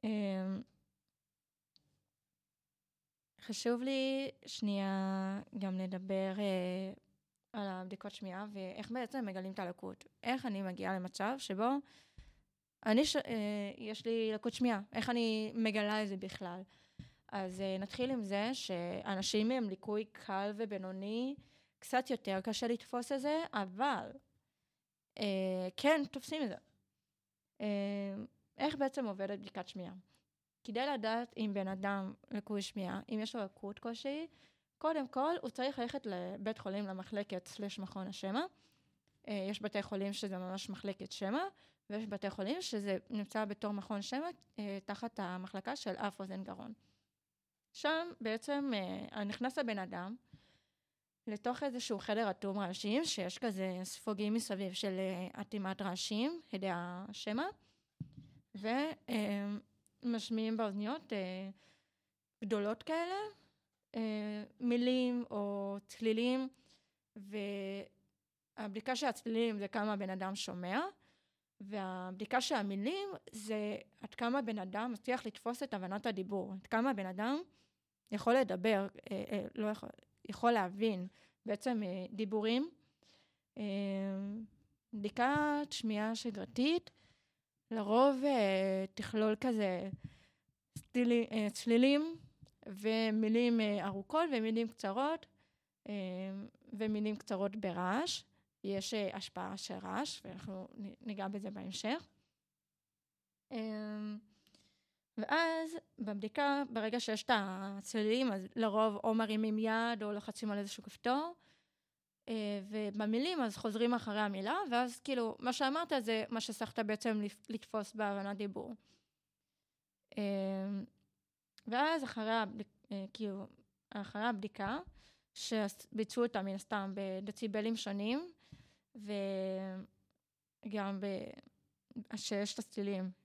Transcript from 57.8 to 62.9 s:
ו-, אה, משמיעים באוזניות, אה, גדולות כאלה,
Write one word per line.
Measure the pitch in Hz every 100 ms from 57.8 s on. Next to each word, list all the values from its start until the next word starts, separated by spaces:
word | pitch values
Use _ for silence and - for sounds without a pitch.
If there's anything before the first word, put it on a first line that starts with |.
| _ _ - - - - _ 202
ו-, | 214 247 302 - -
אה, | 233 208 202 202 208 - _ _ _
משמיעים | 240 233 - 220 220 220
באוזניות, | 220 196 208 302 -
אה, | 208 185 185 190 196 - _ _ _ _ _ _ _
גדולות | 208 214 202 226
כאלה, | -